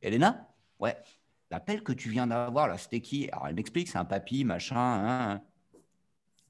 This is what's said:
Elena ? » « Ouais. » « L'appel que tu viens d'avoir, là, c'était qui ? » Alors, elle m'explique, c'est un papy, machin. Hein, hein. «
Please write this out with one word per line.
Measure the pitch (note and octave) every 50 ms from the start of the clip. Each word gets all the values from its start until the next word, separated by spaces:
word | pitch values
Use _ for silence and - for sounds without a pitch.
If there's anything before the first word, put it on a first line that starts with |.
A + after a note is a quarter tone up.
Elena ? » « | - G2 G#2+ A#2+ E3+ A3 - - - - _ _ _ _ _ -
Ouais. » « | G2+ A#2 - - - - - _ _ _ _ _ _ -
L'appel | E2+ F2+ - G3 G#3 G#3 G#3+
que | D3+
tu | B2+ - - A2+
viens | G#2+ B2+ B2
d'avoir, | A#2+ A#2 A#2+ A#2+ B2 A#2+ D3 D3+
là, | A2 F2+
c'était | F#2+ - - A#2 A#2
qui ? » | - - C#3 C#3+ - -
Alors, | - - -
elle | C#2+ D#2+
m'explique, | F2+ A2+ - - E3+ F3+ -
c'est | - F2+
un | F2+
papy, | - G2 G2 - - B2+ C#3 C3+
machin. | A2+ E2+ F2 - - B2+
Hein, | A#2+ B2 B2+ A#2+ G2 G2+ A#2 B2+ B2+ A#2+ G#2
hein. « | G2+ G2+ - - _ _ _ _ - - _ _ _ _ _ _ _ _ _ _ _ _ _ _